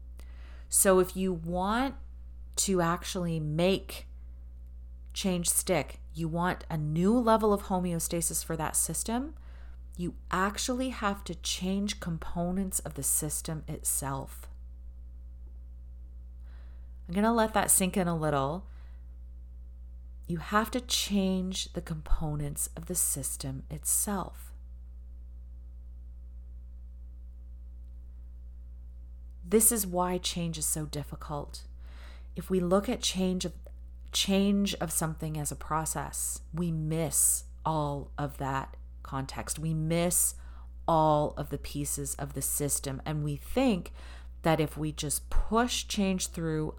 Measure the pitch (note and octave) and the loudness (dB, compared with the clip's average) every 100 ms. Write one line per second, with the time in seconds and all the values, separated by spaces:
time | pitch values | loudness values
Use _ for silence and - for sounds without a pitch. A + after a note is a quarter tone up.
0 | - - - - - - - - G3+ F#3 | -14 -14 -14 -14 -14 -14 0 6 8 8
1 | F3+ F#3 F#3+ F3 E3 F3 F#3+ A3+ C4+ - | 8 2 0 0 -2 0 2 2 2 -2
2 | - - - - - - - F#3+ E3 F3 | -12 -12 -12 -12 -8 -2 2 6 4 2
3 | - F#3+ F3 E3 D3+ D3+ F3+ F#3+ - - | 0 -2 0 0 0 4 6 4 0 -10
4 | - - - - - - - - - - | -10 -12 -12 -12 -12 -12 -12 -12 -12 -12
5 | - - G3 F3+ E3+ - - E3+ B2+ - | -10 -2 0 2 2 2 4 2 2 -6
6 | - D#3 E3 E3 F3+ - - D#3+ D3+ D#3 | -10 -4 -2 2 2 0 -2 -2 0 4
7 | F#3 A#3+ A3+ A3 G#3+ G3+ - F#3 F3+ E3+ | 6 6 8 6 6 4 2 0 2 0
8 | - E3+ E3 - - D#3+ D#3 - - E3 | 0 0 0 -2 -2 -2 0 0 0 0
9 | - A#3 C#4+ - - - - - - - | 0 0 -2 -8 -14 -12 -12 -12 -12 -6
10 | F3 - - F3+ F#3+ G#3 - B3+ C4 A#3 | -6 -6 -2 2 2 0 -2 0 -2 0
11 | G#3 G3+ - E3 - - F#3 G3 G3+ - | 0 -2 -4 -6 -4 -2 0 0 0 -2
12 | F3 E3 - F3 F3 F3+ F#3+ - - D3+ | -4 -4 -2 0 0 0 0 -2 -4 -4
13 | C3+ - D#3 - - D#3 - D#3 - - | 0 2 0 -4 -4 -6 -6 -4 -2 0
14 | C3+ C3+ C3 - - - - - - - | -2 -4 -6 -10 -12 -12 -12 -12 -12 -12
15 | - - - - - - - - - - | -12 -12 -12 -12 -12 -12 -12 -14 -14 -12
16 | - - - - - - - - - - | -12 -12 -12 -12 -12 -12 -12 -12 -12 -12
17 | - F3 G#3+ A#3 A3 A3 E3+ - F#3 F#3 | -4 4 6 6 6 4 6 6 6 4
18 | E3+ E3+ D#3 D3 C3+ E3+ - - - - | 4 4 4 4 2 -2 -6 -12 -14 -12
19 | - - - - - - - - - - | -12 -14 -12 -14 -14 -14 -14 -14 -14 -12
20 | - - - F3 - G#3 A3 B3+ B3 - | -12 -14 -6 -4 2 2 4 -2 0 0
21 | - G3+ F#3+ F#3 F#3 F#3 - - F3 D#3 | 2 4 4 2 0 -2 -4 -6 -4 -6
22 | - - D#3 D3+ D3 D3 - - E3 F3+ | 4 4 6 0 -2 -2 -6 -6 -4 0
23 | - - - - C#3+ C3 - D3+ - - | 0 0 -4 -4 -4 -6 -6 -6 0 2
24 | - G3 - - - - - - - - | 2 0 -4 -8 -14 -14 -14 -14 -12 -14
25 | - - - - - - - - - - | -14 -14 -12 -12 -12 -14 -14 -14 -14 -14
26 | - - - - - - - - - - | -14 -14 -14 -14 -12 -14 -12 -14 -14 -14
27 | - - - - - - - - - - | -14 -14 -14 -14 -14 -14 -14 -14 -14 -14
28 | - - - - - - - - - - | -14 -14 -14 -14 -14 -14 -14 -14 -14 -14
29 | - - - - F3 G3+ A3+ A#3 G3 F3 | -14 -14 -14 -12 2 6 6 4 2 2
30 | F3+ F3+ - F3 E3+ D#3 D3 E3 D3+ D3 | 2 2 0 -2 -2 0 0 0 -2 -4
31 | C#3 D#3+ - D3+ - - - - - - | -6 -8 -6 -6 -6 -10 -12 -14 -14 -12
32 | - - - - E3 F#3 F3+ F#3+ G3+ A#3+ | -14 -14 -10 -8 0 2 6 4 4 0
33 | - F#3 F#3 F#3 F3 - - - - - | 0 2 2 2 -2 -6 -12 -14 -14 -14
34 | - - - G3 G3+ G3+ G3+ - E3+ - | -4 0 4 6 6 4 4 0 0 0
35 | D#3+ D#3+ D#3+ D#3 D3 C#3+ - D#3 D#3+ D#3 | 0 -2 -4 -2 -2 -4 0 0 2 -2
36 | C#3+ - - - - D#3+ F3 D#3+ D#3 D#3+ | -4 -4 -4 -4 -6 0 0 2 2 2
37 | D#3+ - - - - - - D#3+ D3 C#3+ | 2 6 6 4 -2 -4 0 2 2 0
38 | C3+ - D3 - C3+ C3+ - - - - | -6 -4 -4 0 0 0 -2 -8 -12 -12
39 | - C3+ C3+ - - - D#3+ D#3 D#3 E3 | -6 -4 -4 -6 -4 -2 0 2 4 4
40 | F3 F3 - - - - - - - E3 | 4 4 2 0 -10 -12 -12 -6 4 6
41 | D#3 D3+ D3 - D3 C#3 - C#3+ C#3+ - | 8 8 4 0 -4 -4 -4 -4 -2 -2
42 | C#3 - C#3+ - - - D3 - - C3+ | -4 -4 -4 -2 -2 0 2 2 0 -4
43 | - D3+ D3 C#3+ - - C4 F#3+ - - | -2 0 0 -2 0 4 6 4 0 -10
44 | - - - - E3+ D#3 D3+ - D#3 D3+ | -12 -12 -12 0 4 6 4 2 -2 -2
45 | D3+ - - - - A3 A#3+ - - - | -2 -2 6 6 8 6 4 2 -2 2
46 | G3 F#3 - - E3 D#3 D3+ | 4 2 0 -2 0 2 0